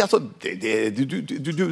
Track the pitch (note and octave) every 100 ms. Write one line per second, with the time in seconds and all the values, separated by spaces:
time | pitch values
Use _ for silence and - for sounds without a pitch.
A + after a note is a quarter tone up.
0 | G3+ - G#2 - - F#2 A2 A2 A2 G#2
1 | C3+ C#3+ - C3+ C#3 D#3+ F3+